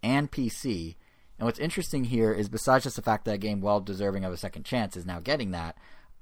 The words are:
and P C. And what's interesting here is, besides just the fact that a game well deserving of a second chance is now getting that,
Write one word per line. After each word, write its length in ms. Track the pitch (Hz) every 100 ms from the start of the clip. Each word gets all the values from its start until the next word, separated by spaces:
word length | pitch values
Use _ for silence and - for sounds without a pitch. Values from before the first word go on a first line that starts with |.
and 280 | 107 135 147
P 200 | - 123
C. 460 | - 139 95 82 - - _ - -
And 80 | 117
what's 120 | 113
interesting 460 | 156 - - 147
here 280 | 120 123 110
is, 180 | 104 101
besides 340 | 104 - 131
just 120 | 127 -
the 60 |
fact 220 | 107 107
that 100 | 113
a 40 | 104
game 240 | 107 104
well 180 | 101 104
deserving 440 | 95 95 101 98 95
of 60 |
a 40 | 87
second 280 | 98 87
chance 300 | - 127 104
is 120 | 92 87
now 140 | 87
getting 300 | 101 147 110
that, 240 | 90 82 - - - - -